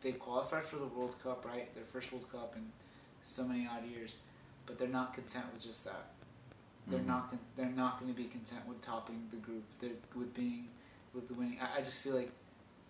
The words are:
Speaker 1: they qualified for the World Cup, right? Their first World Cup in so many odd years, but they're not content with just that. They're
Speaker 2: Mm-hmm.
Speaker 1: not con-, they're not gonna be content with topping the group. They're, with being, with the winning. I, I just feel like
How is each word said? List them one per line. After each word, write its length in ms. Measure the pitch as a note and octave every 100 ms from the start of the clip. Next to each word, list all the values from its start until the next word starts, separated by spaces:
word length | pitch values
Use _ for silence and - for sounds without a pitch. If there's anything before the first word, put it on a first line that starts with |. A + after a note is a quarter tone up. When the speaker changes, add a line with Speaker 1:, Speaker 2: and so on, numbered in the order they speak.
Speaker 1:
they 100 | C3
qualified 540 | - B2 B2+ - D#3 D#3
for 100 | D3
the 80 | C3
World 280 | B2 B2 -
Cup, 240 | C3 B2 A#2+
right? 280 | A#2+ A#2
Their 100 | A#2
first 280 | A2 B2+ -
World 180 | B2+ -
Cup 220 | A#2+ A#2 A2+
in 100 | A2 - - - - -
so 200 | - C3
many 220 | B2+ B2 A#2+
odd 200 | A#2 A#2+
years, 320 | A#2 A2 - - - - - -
but 120 | B2
they're 80 | B2+
not 260 | B2+ B2+
content 320 | B2+ A#2+ B2+ A#2+
with 80 | A2
just 240 | A2+ G#2+ G2
that. 240 | F2 - - - - - - - - -
They're 120 | B2+
Speaker 2:
Mm-hmm. 100 | B2+
Speaker 1:
not 220 | B2+ B2
con-, 80 | B2 - C3
they're 100 | B2+
not 280 | B2+ B2+ B2
gonna 120 | B2+
be 120 | A#2+
content 420 | A2+ A#2+ A2 A#2+ A#2
with 140 | A2+
topping 460 | A#2+ A2+ A#2 A2+ A2+
the 80 | A2+
group. 260 | A2+ A2+ G#2+ -
They're, 100 | B2 A2 -
with 200 | B2 B2
being, 340 | B2 B2 A#2+ A#2+ - - - -
with 140 | B2+ A#2
the 60 |
winning. 240 | B2 B2 B2
I, 160 | B2+ C#3
I 20 |
just 220 | C3 -
feel 120 | C#3
like 160 | B2+ B2 - - - - -